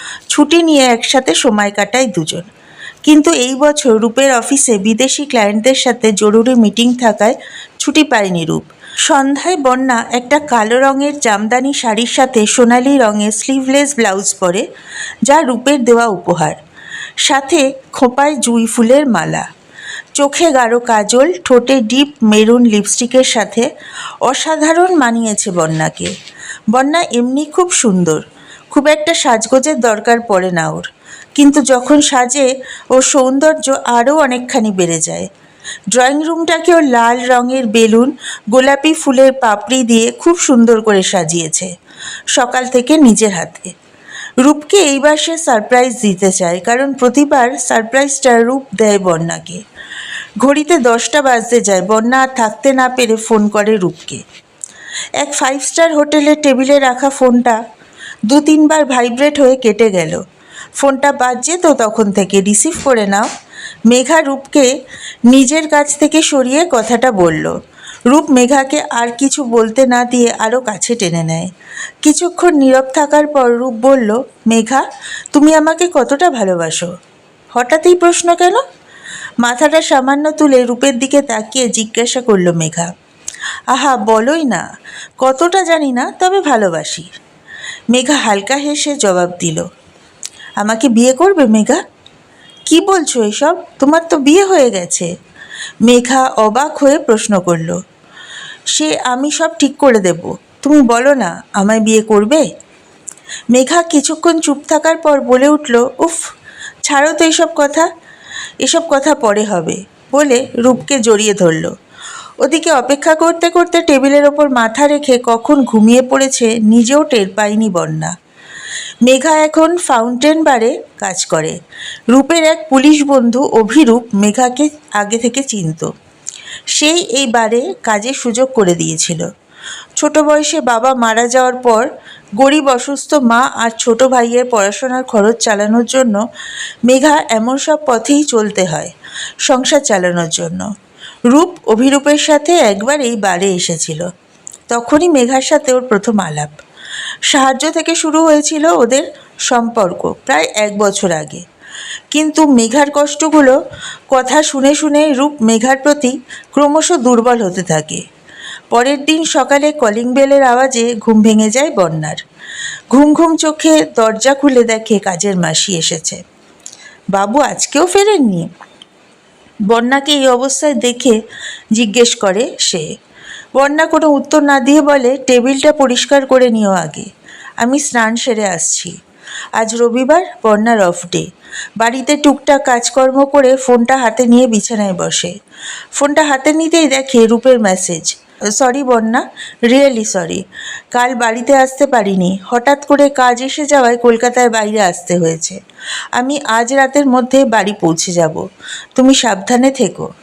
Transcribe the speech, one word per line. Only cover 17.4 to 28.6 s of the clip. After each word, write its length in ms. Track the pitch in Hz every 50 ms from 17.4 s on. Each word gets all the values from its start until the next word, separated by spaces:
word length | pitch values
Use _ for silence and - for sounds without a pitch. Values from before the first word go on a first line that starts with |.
| 277 277 349 320 269 269 269 - - _
খোঁপায় 440 | - - 269 247 247 269 277 294 302
জুঁই 300 | 247 226 233 233 233 226
ফুলের 420 | 226 - 247 226 226 262 285 302
মালা। 400 | 262 214 170 156 160 160 156 - - - _ _ _ - - - - - - - _ _
চোখে 380 | - 285 277 277 - 349 330
গাঢ় 280 | 269 262 240 226 233 240
কাজল, 540 | 240 247 226 214 208 196 233 247 269 339 359 359 -
ঠোঁটে 380 | - 254 240 240 254 269 262
ডিপ 320 | 220 214 240 262 285 285 - _ 233
মেরুন 420 | 214 214 214 220 220 240 247 240
লিপস্টিকের 580 | 233 208 208 196 - - - 247 240 - 262 262
সাথে 460 | - - 233 196 190 - 233 240 302 - - - - - - - - - -
অসাধারণ 760 | - 233 277 - - 311 311 302 302 311 320 339 359 370 370
মানিয়েছে 560 | 311 262 233 233 233 226 220 208 - - 208
বন্যাকে। 640 | 180 175 160 160 160 160 156 160 - - 175 180 190 - - - - - - - - - _ -
বন্যা 320 | 220 254 269 285 311 339 - -
এমনি 340 | - 240 240 247 262 285 302
খুব 260 | 294 - - 359 359
সুন্দর, 500 | 349 - - - 190 185 175 160 156 156 - - _ - - - - -